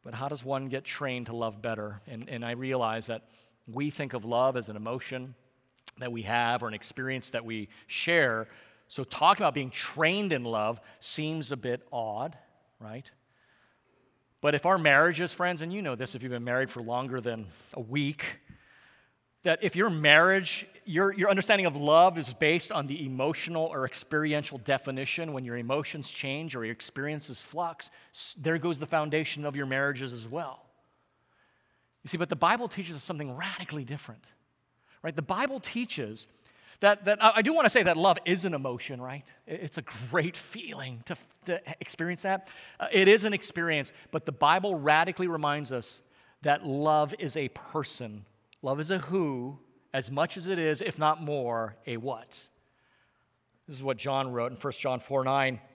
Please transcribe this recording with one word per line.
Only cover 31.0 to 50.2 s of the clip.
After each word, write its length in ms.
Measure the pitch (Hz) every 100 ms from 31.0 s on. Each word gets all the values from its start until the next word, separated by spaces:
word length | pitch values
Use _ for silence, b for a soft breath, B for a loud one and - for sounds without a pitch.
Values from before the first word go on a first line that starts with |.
| _ _ _ _ _ _ _ _ _ _
You 60 | -
see, 80 | 170
but 120 | 170
the 60 |
Bible 320 | 147 170 226 240
teaches 300 | - 170 151
us 80 |
something 320 | - 156 147 127
radically 480 | 185 185 180 151
different, 400 | 127 143 - 110 _ _ _ _ _ b b b
right? 100 | 160
The 80 | 156
Bible 380 | 139 190 269 269
teaches 680 | - 233 233 - 110 113 - _ b b b b
that, 240 | 202 208
that, 180 | 196 208
I, 120 | 220 214
I 60 |
do 100 | 220
wanna 180 | 320 254
say 140 | 247
that 120 | 180 160
love 220 | 190 175
is 220 | 170 180 185
an 60 |
emotion, 480 | 151 135 120 - 127
right? 240 | 127 139 - _ -
It, 140 | 170
it's 160 | 160 -
a 60 | 120 107 120
great 260 | 165 165 -
feeling 680 | - 226 - 147 131 120
to, 120 | 123 175 - _
to 180 | - 170 - 160
experience 440 | - - 170 175
that. 260 | 190 190 190 B B B
Uh, 80 | -
it 160 | 202 190
is 160 | 214
an 100 | 214
experience, 600 | 202 - 175 170 151 131 B B
but 160 | 156 -
the 60 |
Bible 420 | 131 143 180 202
radically 540 | 170 143 151 175 180 180
reminds 420 | 160 147 147 131
us 320 | 127 113 - b b b b
that 240 | 147 143 156
love 480 | 135 151 151 147 147
is 160 | 147 156
a 100 | 135
person. 760 | - - 156 139 - 120 104 101 _ _ _
Love 180 | 135 139
is 100 | 156
a 80 | 190
who 600 | 139 190 156 131 123 143 _ _ _
as 180 | 135 113
much 260 | 139